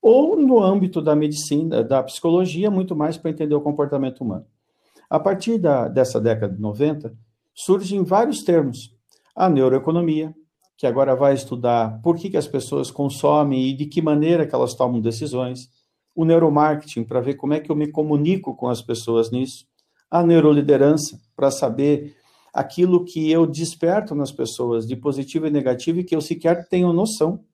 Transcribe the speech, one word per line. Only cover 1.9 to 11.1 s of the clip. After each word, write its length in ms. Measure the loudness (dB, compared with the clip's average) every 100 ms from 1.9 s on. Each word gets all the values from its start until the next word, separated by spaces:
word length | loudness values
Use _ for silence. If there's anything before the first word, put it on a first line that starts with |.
| 0
psicologia, 680 | -2 -4 0 2 0 -2 -2
muito 240 | -2 -4
mais 220 | -4 -4 -4
pra 140 | -8
entender 240 | -6 -2
o 60 | -2
comportamento 580 | -2 -2 -2 -2 -4 -6
humano. 240 | -8 -8 -12 _ _ _ _ _ _
A 100 | -2
partir 380 | 0 -2 -2 -2
da, 320 | 0 0 0
dessa 320 | 0 0 0
década 340 | 0 0 -4
de 60 | -6
noventa, 560 | -6 -2 -2 -2 -10 -18 _ _ _
surgem 500 | -16 0 0 0 -4
vários 380 | 2 2 2 -2
termos. 520 | 2 2 2 -6 -16 _ _ _ _
A 140 | 0 2
neuroeconomia, 880 | 4 4 2 0 0 0 -2 -4 -10 _ _ _ _
que 100 | -2
agora 300 | 2 2